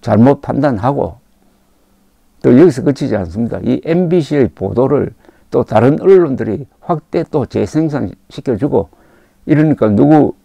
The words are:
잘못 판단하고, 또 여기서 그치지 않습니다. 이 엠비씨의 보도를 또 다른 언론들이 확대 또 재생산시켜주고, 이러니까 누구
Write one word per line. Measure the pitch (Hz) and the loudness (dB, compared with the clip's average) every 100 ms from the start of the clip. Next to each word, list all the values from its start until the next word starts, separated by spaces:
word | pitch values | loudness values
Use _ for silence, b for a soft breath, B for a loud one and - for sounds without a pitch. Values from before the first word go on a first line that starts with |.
잘못 | - 104 123 139 | -2 2 4 2
판단하고, | - 120 143 110 120 143 - - _ _ _ _ _ _ _ _ _ _ _ _ | -4 -2 -2 -2 -4 -4 -6 -10 _ _ _ _ _ _ _ _ _ _ _ _
또 | 135 123 | 2 6
여기서 | 175 127 | 4 4
그치지 | - 139 135 107 | -2 -2 -4 -4
않습니다. | 87 92 117 98 | -4 -6 -6 -4
이 | 107 127 | -4 -4
엠비씨의 | - 170 180 175 143 147 123 | -2 -2 0 0 0 0 -2
보도를 | - 98 104 131 139 - - b b b | -2 -6 -2 0 0 -4 -10 b b b
또 | - | -4
다른 | 117 107 120 226 | 0 2 2 2
언론들이 | 180 190 170 127 113 104 135 _ | 4 4 4 -2 -6 -6 -10 _
확대 | - 165 _ 175 156 | -8 -8 _ -6 -4
또 | 151 113 | -4 -4
재생산시켜주고, | - 104 151 160 143 104 - _ - - 117 139 123 - b b b b b - | -4 -4 -2 -4 -4 -8 -12 _ -12 -6 -4 -2 -2 -4 b b b b b -2
이러니까 | 147 156 139 110 | 2 2 2 0
누구 | 101 143 156 131 - | 2 4 4 2 -4